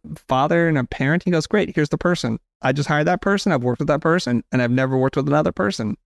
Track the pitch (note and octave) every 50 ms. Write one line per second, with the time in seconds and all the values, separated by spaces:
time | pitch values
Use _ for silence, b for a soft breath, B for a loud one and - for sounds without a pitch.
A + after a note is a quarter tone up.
0 | - D3+ D3+ - _ - C3 C3 C#3+ D#3 E3+ E3+ E3+ E3 D#3 D3+ B2 - - -
1 | C#3 C#3 D#3+ F3 - F#3 F3+ D#3+ - - - - F3+ - - E3 D3+ - - -
2 | - F3 F3 - - A#2 A2 - _ _ _ - - C3 C3 D3 C#3+ - D3+ D3
3 | D#3 E3+ F3+ - - G3 G3+ G3 - G3+ E3 B2+ A#2+ B2 A#2+ - D3 C#3 D3 C#3+
4 | - D#3+ E3 F3+ - B2 A#2+ A2+ - - - B2+ B2 A#2+ B2 C3 C3 C3 C3 C3
5 | C3 C3+ - C#3+ C3+ D3 D3 D3+ D#3 F3 - - F#3+ G3+ - - G#2+ - G3+ -
6 | _